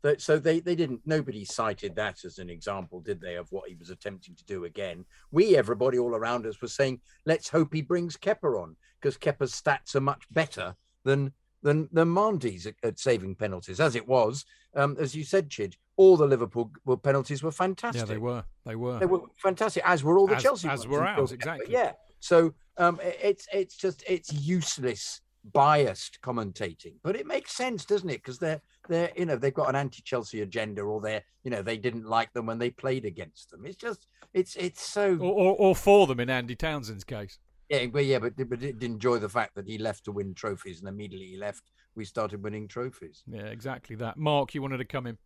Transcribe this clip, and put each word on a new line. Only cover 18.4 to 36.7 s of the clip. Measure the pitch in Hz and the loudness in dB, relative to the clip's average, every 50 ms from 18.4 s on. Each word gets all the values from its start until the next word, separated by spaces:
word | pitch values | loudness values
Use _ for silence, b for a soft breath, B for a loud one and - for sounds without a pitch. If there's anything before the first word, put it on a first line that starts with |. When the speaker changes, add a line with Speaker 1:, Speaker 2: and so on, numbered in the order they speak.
| 107 - - _ _ | -8 -12 -16 _ _
Speaker 2:
They | 120 113 | -10 -8
were. | 113 120 123 123 113 | -6 -4 -4 -2 0
Speaker 1:
They | 190 | 2
were | 180 185 175 175 - _ | 2 2 0 0 -6 _
fantastic, | _ - 196 185 175 220 220 - 175 - | _ -2 -2 0 0 -2 -2 -2 0 2
as | 175 180 156 | 2 2 4
were | 135 151 170 | 4 4 6
all | 196 196 | 6 8
the | 190 143 | 6 4
Speaker 2:
As, | 127 - | 4 4
Speaker 1:
Chelsea | 269 285 196 170 156 | 2 2 2 -2 -2
Speaker 2:
as | 139 131 | -2 -4
Speaker 1:
ones | 117 | -4
Speaker 2:
were | 117 139 147 160 | -2 0 0 0
Speaker 1:
until | 190 208 - 135 | 2 2 2 0
Speaker 2:
ours, | 127 | 0
Speaker 1:
Kepa. | 131 | 0
Speaker 2:
exactly. | 123 123 151 165 185 117 - 226 | -6 -6 -6 -6 -6 -6 -2 0
Speaker 1:
Yeah. | 247 226 127 - _ _ _ _ _ | 2 2 0 -2 _ _ _ _ _
So, | - - 180 170 165 160 156 _ _ _ _ | 0 6 8 8 8 6 2 _ _ _ _
um, | - 175 175 175 160 - | 2 2 2 2 2 -4
i-, | 180 - - | -6 -4 0
it's, | - 208 196 - - - | 0 0 0 0 -4 -4
it's | 190 202 185 185 - | -2 -2 -2 -2 -6
just, | - - 190 175 - - | -4 -4 -4 -4 -4 -4
it's | - 185 170 - - | -4 -4 -4 -2 -6
useless, | 151 147 139 151 180 180 151 - - - - 127 113 - - - - - _ _ _ _ _ 110 | -6 -4 -2 0 0 0 0 -2 -4 -2 -2 -4 -4 -4 -8 -12 -12 -14 _ _ _ _ _ -2
biased | - 143 139 147 151 147 143 117 92 - - - - - | 2 4 6 6 6 6 4 2 0 -6 -12 -14 -16 -12
commentating. | - 127 120 117 110 98 90 - 107 87 82 _ - 85 78 _ _ | -8 -6 -4 -4 -4 -6 -6 -6 -8 -8 -8 _ -20 -20 -20 _ _
But | 156 202 | -4 -4
it | 247 - | -4 -4
makes | 302 - 269 - - | -4 -6 -6 -6 -6
sense, | - - 247 254 240 185 - | -6 -4 -4 -4 -4 -6 -2
doesn't | - 208 202 180 180 | 0 -2 0 0 -4
it? | 131 110 _ | -6 -6 _
'Cause | - 127 | -14 -8
they're, | - 175 160 156 151 _ _ _ _ - | -4 -2 -2 -2 -4 _ _ _ _ -8
they're, | - 170 165 170 175 - | -2 0 0 0 -2 -2
you | - 180 | -4 -2
know, | 165 147 | -2 -2
they've | 120 120 139 135 | 0 0 0 0
got | - 147 123 | 2 0 2
an | 131 | 2
anti-Chelsea | 139 143 131 - - _ - - 123 110 - - 110 | 0 -2 -2 -6 -10 _ -4 -4 -4 -4 -4 -6 -6
agenda, | 104 95 87 113 110 107 104 101 | -6 -4 -4 -4 -4 -4 -4 -6
or | 101 104 107 107 | -4 -4 -4 -4
they're, | 101 107 110 107 - _ _ _ _ | -4 -4 -4 -4 -6 _ _ _ _
you | 131 | -6
know, | 123 104 | -6 -4
they | 98 107 117 | -4 -4 -6
didn't | 110 104 123 113 117 110 | -2 -4 -4 -4 -4 -6
like | 110 113 113 113 - _ | 0 0 0 0 0 _
them | 123 113 | -6 -4
when | 113 113 117 | -4 -4 -2
they | 120 123 | -2 -4
played | - - - - 131 135 110 | -4 -4 -4 -4 -4 -2 -4
against | 104 87 78 90 78 _ - - _ | -8 -8 -8 -14 -14 _ -20 -20 _
them. | - - - | -20 -18 -16
It's | 156 196 | -16 -16
just, | _ - 240 208 - _ _ b b b b b | _ -10 -10 -10 -10 _ _ b b b b b
it's, | 185 185 - - | -2 -2 -2 -4
it's | - 180 180 - - | -6 -6 -6 -6 -8
so | - - - 208 208 196 185 | -12 -6 -2 2 2 2 2
Speaker 2:
Or, | 160 175 180 | 2 2 0
or, | 202 202 185 185 196 | 2 4 4 4 6
or | - 208 190 180 | 6 6 4 4
for | - - 202 202 202 196 | 4 6 8 10 10 8
them | 139 131 120 | 6 4 -2
in | 120 123 | 0 -2
Andy | 131 127 120 117 123 | -2 -2 -2 -6 -6
Townsend's | - - 160 | -4 -4 -4